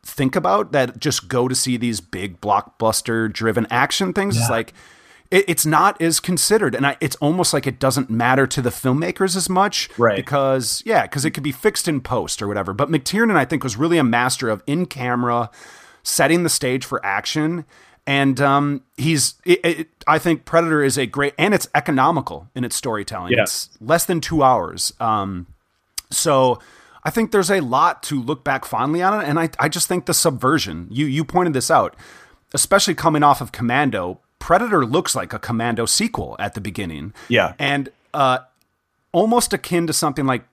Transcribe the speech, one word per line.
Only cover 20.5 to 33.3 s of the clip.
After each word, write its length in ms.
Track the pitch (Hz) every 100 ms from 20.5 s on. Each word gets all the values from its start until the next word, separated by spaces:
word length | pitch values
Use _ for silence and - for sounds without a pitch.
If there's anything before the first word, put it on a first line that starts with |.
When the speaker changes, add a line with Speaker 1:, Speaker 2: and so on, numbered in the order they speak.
| 165 165 156
Speaker 1:
is 120 | 139 127
a 100 | 127
great, 280 | - 143 -
and 160 | 180
it's 140 | 196 -
economical 720 | 147 - 135 135 165 - 76 87
in 80 | 131
its 140 | 120 -
storytelling. 560 | 131 107 98 101 90
Speaker 3:
Yeah. 100 | 120
Speaker 1:
It's 280 | 98 - - _
less 240 | 110 170
than 160 | - 170
two 240 | - 160
hours, 480 | 135 117 82 85 - -
um, 460 | 117 107 98 92 87 - _ _ _ - _
so 500 | - 170 139 131 120 - - _ -
I 80 | 156
think 200 | 226 226
there's 180 | 208 175
a 100 | 196
lot 420 | 131 127 170 143
to 160 | - 147
look 240 | 120 151
back 200 | - 139
fondly 380 | - 110 131 165
on 180 | 185 214
it, 80 | 147
and 100 | 156
I, 100 | 165 -
I 100 | 143
just 200 | 175 -
think 180 | 180 -
the 80 |
subversion, 720 | 165 170 131 127 151 101 80 87
you, 160 | 117 151
you 180 | 139
pointed 280 | 147 180 180
this 180 | 139 -
out, 260 | 151 92 - - - - _ _
especially 400 | - - 196 -
coming 280 | 160 160 151
off 180 | 147